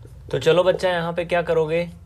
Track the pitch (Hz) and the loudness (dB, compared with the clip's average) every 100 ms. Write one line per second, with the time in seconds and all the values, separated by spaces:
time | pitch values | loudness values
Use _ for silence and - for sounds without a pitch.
0 | - - - 143 160 165 185 175 185 175 | -20 -20 -8 -2 2 4 4 2 0 -2
1 | 165 170 170 175 165 160 156 165 175 - | -2 -4 -2 -2 0 0 0 -2 -4 -10